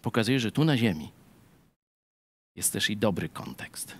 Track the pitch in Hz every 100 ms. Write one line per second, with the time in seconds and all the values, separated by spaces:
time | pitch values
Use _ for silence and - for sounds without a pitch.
0 | - 120 113 135 113 - 156 131 113 78
1 | 90 - - - - _ _ _ _ _
2 | _ _ _ _ _ - 90 104 - 107
3 | 107 87 82 - - - - - -